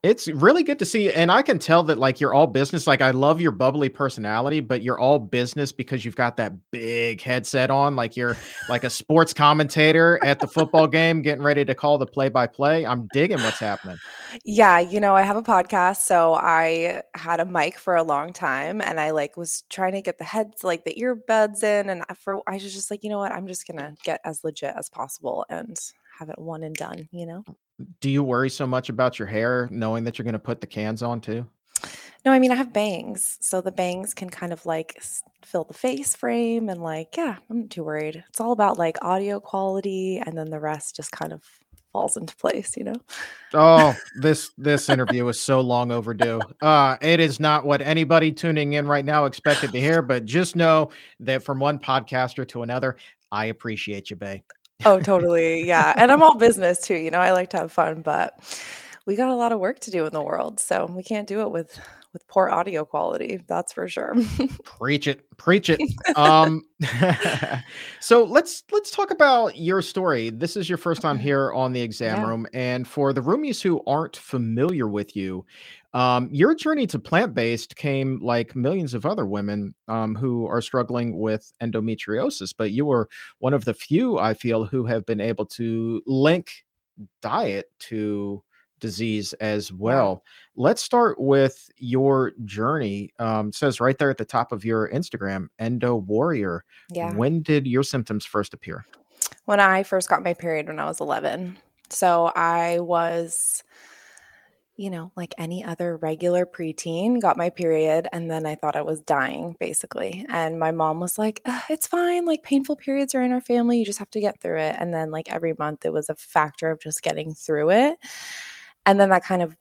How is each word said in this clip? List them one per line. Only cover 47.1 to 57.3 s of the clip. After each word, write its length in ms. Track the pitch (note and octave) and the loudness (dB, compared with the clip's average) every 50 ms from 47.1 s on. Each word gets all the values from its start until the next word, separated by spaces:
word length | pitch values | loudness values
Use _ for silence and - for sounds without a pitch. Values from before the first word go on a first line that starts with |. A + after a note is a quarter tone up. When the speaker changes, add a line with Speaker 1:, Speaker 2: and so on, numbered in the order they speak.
| E3+ E3+ | 4 4
Speaker 1:
is 200 | E3 D3+ C3 A2+ | 4 2 2 0
not 260 | D#3 D3+ D3+ D3+ C#3 | 2 2 2 2 2
what 160 | C#3+ C#3+ C#3 | 2 0 0
anybody 500 | C#3 D3 D#3 E3 D#3+ C3+ E3 E3 D#3+ D#3+ | 2 0 0 0 2 4 6 6 6 4
tuning 420 | D3+ - - E3+ D#3+ D3+ D3 C#3+ C#3+ | -2 -2 -2 0 0 0 0 0 0
in 120 | D3 D3 | -2 0
right 160 | C#3+ D3 C#3+ C#3 | 2 0 0 0
now 220 | C#3+ D3+ D3+ C#3+ | 2 2 2 2
expected 460 | C#3 C3 - _ D#3 D3 - D3+ B2 G2 | 2 -2 -2 _ 2 2 2 0 -4 -2
to 60 | B2 | 0
hear, 200 | C3+ D3+ E3 E3 C#3+ | 2 2 2 2 2
but 200 | B2 C3 B2 A2+ | 2 -2 -2 -2
just 320 | G#2+ B2+ E3+ F3+ F3 - | 0 0 0 0 0 0
know 340 | F3 E3+ D#3+ D#3+ D#3+ D3+ D3+ - - - - _ _ | 2 4 6 6 4 2 0 -6 -20 -20 -20 _ _
that 220 | A#2+ A#2+ C3 C3 C3 | -4 -2 -2 -2 -2
from 160 | - C#3 C3 | -4 -4 0
one 180 | C#3 D3 D3+ C#3 | 0 0 0 -2
podcaster 680 | - - C3 C3 A2+ - C3 B2+ B2+ B2 - - B2+ | -2 0 -2 -2 -2 -2 -2 -2 -2 -2 -4 -8 -8
to 140 | - - A#2+ | -8 -8 -10
another, 340 | A#2 A#2 B2 C3 C3+ C3 B2 - - - _ _ _ _ | -6 -4 -4 -2 -2 -4 -6 -6 -16 -20 _ _ _ _
I 140 | G2+ G#2 A2 | -6 -4 -4
appreciate 640 | A2 A2 _ - A#2 A2 F#2+ - G#2 G#2 G2 F#2+ - | -4 -6 _ -8 -8 -8 -6 -8 -8 -8 -10 -10 -14
you, 40 | G#2 | -14
bae. 280 | E2+ G2+ G2 G2 F#2+ _ _ - _ _ _ _ _ - | -12 -10 -12 -12 -12 _ _ -20 _ _ _ _ _ 6
Speaker 2:
Oh, 140 | G#3+ G3 F#3+ | 6 6 6
totally, 640 | E3+ G3+ G3 F3+ F3 F3 E3+ E3+ E3 E3 E3 E3 E3+ | 6 2 2 4 4 4 4 4 2 2 0 0 0
yeah, 280 | F3 F3 D#3+ D3+ D#3 - | 2 4 6 6 4 6
and 140 | - A3+ A#3+ | 6 8 8
I'm 100 | C#4 D4 D#4+ | 8 8 8
Speaker 1:
<laughs> 0 | |
Speaker 2:
all 120 | D#4 D4+ | 8 8
business 420 | A3+ A#3 A#3 A3+ G3 F#3 F3 F3+ F3+ | 8 6 4 4 4 2 0 0 0
too, 140 | - - G3 | -2 -2 -2
you 140 | D#3+ D#3+ D#3+ | -2 -2 -2
know, 80 | D#3+ F3 | 0 2
I 120 | F3+ F#3 | 4 4